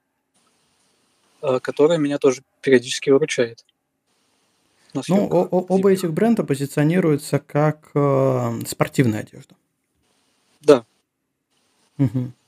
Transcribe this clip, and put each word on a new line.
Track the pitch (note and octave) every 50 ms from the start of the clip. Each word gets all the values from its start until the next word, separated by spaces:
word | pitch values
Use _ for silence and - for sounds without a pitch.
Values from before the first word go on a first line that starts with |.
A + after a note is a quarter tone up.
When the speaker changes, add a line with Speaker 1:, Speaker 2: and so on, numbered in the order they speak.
| _ _ _ _ _ _ _ _ _ _ _ _ _ _ _ _ _ _ _ _ _ _ _ _ _ _ _ _
Speaker 1:
э, | - D3 B2+ B2+
которая | - - B2+ - D3 D#3 F3 E3
меня | D3 C#3+ C#3+ C#3+
тоже | - C#3+ B2+ - - _ _ _
периодически | - C#3 C3+ B2 A#2+ C3 - - - C#3+
выручает | C#3 C#3 D#3 D3+ - - B2 A#2 A#2 - - _ _ _ _ _ _ _ _ _ _ _ _ _ _ _ _ _ _ _ _ _ _ _ _ _ -
на | C#3 C3 -
Speaker 2:
Ну, | F3 G3+
Speaker 1:
съемках | G3+ -
Speaker 2:
о-, | - E3+ F3+ -
о-, | - F3+ F#3 -
оба | F#3 F#3+ F#3 G3+
Speaker 1:
зимних. |
Speaker 2:
этих | F#3+ F#3+ F#3+ E3+ D#3+
бренда | D#3 G#3 A#3 A#3 - D#3
позиционируются | D3 C#3+ C3 C#3+ C3+ - - D3 D3+ E3+ F#3 E3+ D#3+ D3+ C#3+ - - - C#3
как, | - - - D3 D3 D3+ D3+ - _ - -
э, | D3 C#3+ C#3+ C#3 C3+ C3+ C3+ C3 B2 B2 A#2 A#2 A#2 A#2 -
спортивная | - - C#3+ - - - C#3 A#2 G#2+ G#2+
одежда. | - - - - - _ _ _ _ _ _ _ _ _ _ _ _ _ _ _ _ _ _ _ _ _ _ _
Speaker 1:
Да. | - D3 D3 B2 A2+ _ _ _ _ _ _ _ _ _ _ _ _ _ _ _ _ _ _ _ _ _ _ -
Speaker 2:
Мгм. | C#3 A#2+ G#2 C3 B2 A#2+ - _ _